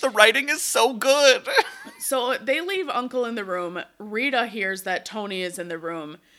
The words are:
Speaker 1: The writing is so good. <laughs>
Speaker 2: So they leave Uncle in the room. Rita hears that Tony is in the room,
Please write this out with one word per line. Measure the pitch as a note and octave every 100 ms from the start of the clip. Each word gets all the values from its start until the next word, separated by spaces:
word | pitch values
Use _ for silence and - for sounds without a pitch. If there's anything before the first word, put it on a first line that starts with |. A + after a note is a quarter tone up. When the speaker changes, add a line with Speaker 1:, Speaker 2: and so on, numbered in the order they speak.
Speaker 1:
The | C4+
writing | G#3+ G#3+ B3 C#4+
is | D#4
so | - - A#3+
good. | A3+ C4 C#4+ C#4 B3 -
<laughs> | C#5 - - - -
Speaker 2:
So | - C4 B3 C4+
they | A3 D4
leave | F4 F#4+ D4+
Uncle | - B3 B3+
in | A#3+
the | A#3
room. | F#3+ F3+ F3 F3 - -
Rita | G#3+ G#3+ C#4 B3+ A#3
hears | G#3+ F#3+ F#3+
that | F#3+ F3+
Tony | - G#3+ G3+ F#3
is | F3+ F3
in | F3
the | E3
room, | E3 E3 D3+ D#3 _